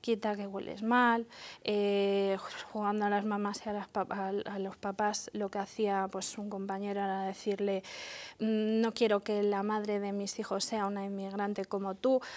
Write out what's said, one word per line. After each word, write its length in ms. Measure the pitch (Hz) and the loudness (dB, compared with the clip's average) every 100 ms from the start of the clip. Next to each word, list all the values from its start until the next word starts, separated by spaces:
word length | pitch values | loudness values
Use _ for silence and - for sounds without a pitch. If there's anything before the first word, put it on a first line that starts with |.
"Quita 340 | - 226 214 208 | 0 0 0 -2
que 100 | 202 | -4
hueles 360 | 196 - - | -6 -6 -4
mal", 440 | 220 247 240 233 233 - - - | 4 6 8 4 0 -10 -16 -8
eh, 720 | - 208 202 202 196 202 196 190 - - - | 0 2 4 4 4 4 2 0 -4 -10 -8
jugando 320 | 220 208 208 | -2 0 2
a 60 | 208 | 2
las 160 | 202 214 | 2 2
mamás 380 | 208 202 202 226 | 0 -2 -4 -4
y 20 | |
a 60 | |
las 140 | 208 196 | -6 -4
pa-, 180 | - 190 | -4 -2
a, 200 | 202 190 | -2 -2
a 300 | 202 - 202 | -4 -4 -6
los 180 | 190 - | -6 -6
papás, 520 | 208 196 208 208 - | -6 0 0 0 -6
lo 160 | 208 196 | -4 -4
que 80 | 202 | -4
hacía, 500 | 196 - 214 196 190 | -6 0 2 2 0
pues, 280 | 190 190 - | -2 -4 -4
un 100 | 208 | -6
compañero 520 | 202 196 196 202 202 | -6 -4 -4 -2 -2
era 240 | 196 190 | 0 0
decirle, 580 | 190 190 - 196 202 190 190 - - - - - | -2 -2 -2 0 2 0 -2 -12 -12 -12 -14 -4
"Mm, 400 | 220 220 214 220 | 0 2 2 4
no 120 | 226 | 2
quiero 260 | 220 226 202 | 4 4 4
que 220 | 202 208 | 2 2
la 200 | 208 202 | 2 2
madre 380 | 202 214 208 208 | 0 -2 0 -2
de 120 | 202 | 0
mis 260 | 202 202 - | -4 -4 -6
hijos 260 | 214 196 | -4 -2
sea 220 | - 220 202 | -2 0 0
una 180 | 202 | -2
inmigrante 600 | 196 196 196 196 202 202 190 | -4 -4 -6 -2 -2 -2 -2
como 280 | 202 196 | -2 -2
tú". 200 | 190 262 262 | 0 4 2
O 60 | - | 2